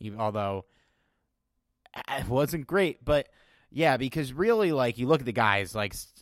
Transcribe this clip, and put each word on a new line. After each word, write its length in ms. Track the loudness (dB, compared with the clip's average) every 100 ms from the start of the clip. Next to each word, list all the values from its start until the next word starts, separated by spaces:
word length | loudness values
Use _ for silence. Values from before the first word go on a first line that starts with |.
even, 180 | -12 -4
although 460 | -4 -2 -2 -4 -8 _ _ _ _ _ _ _ _ _ _ _ _
it 320 | -12 -8 -6 -2
wasn't 400 | 0 0 -2 -2
great. 380 | 0 0 -2
But, 240 | 0 0 0 _ _ _ _
yeah, 280 | 0 2 2
because 340 | 0 -4 -4
really, 400 | -2 2 2 2
like, 240 | 2 0 0
you 100 | 2
look 140 | 2
at 60 | 2
the 60 |
guys, 420 | 2 4 4 0
like, 180 | -4 -4
s-, 200 | -6 -16 _